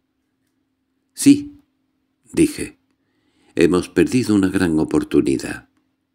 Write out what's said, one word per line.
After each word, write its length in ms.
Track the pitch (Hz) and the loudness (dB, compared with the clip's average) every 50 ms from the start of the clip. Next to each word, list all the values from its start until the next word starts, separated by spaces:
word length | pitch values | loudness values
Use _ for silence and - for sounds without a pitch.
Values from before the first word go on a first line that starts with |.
| _ _ _ _ _ _ _ _ _ _ _ _ _ _ _ _ _ _ _ _ _ _ _ | _ _ _ _ _ _ _ _ _ _ _ _ _ _ _ _ _ _ _ _ _ _ _
"Sí", 440 | - - 143 143 143 - - - - _ _ _ _ _ _ _ _ _ _ _ _ _ - - | 0 4 4 4 4 2 -8 -16 -20 _ _ _ _ _ _ _ _ _ _ _ _ _ -8 -2
dije, 460 | - - - - - - - - _ _ _ _ _ _ _ _ _ _ _ _ _ _ _ - | -2 -2 -2 -2 -6 -12 -12 -14 _ _ _ _ _ _ _ _ _ _ _ _ _ _ _ -2
"hemos 340 | - 85 82 87 90 87 - | 0 2 2 2 0 -2 -2
perdido 460 | - - 87 - - 127 117 107 107 | 0 0 0 0 0 -2 0 0 0
una 140 | 101 95 92 | 2 2 0
gran 320 | 87 95 92 85 80 78 | 0 0 0 0 0 0
oportunidad". 880 | 76 - - 76 - - - 71 - 71 67 - - - - - - _ _ _ _ _ _ _ _ _ _ | -2 -2 -2 -4 -2 0 0 0 0 0 -2 -4 -6 -10 -14 -14 -18 _ _ _ _ _ _ _ _ _ _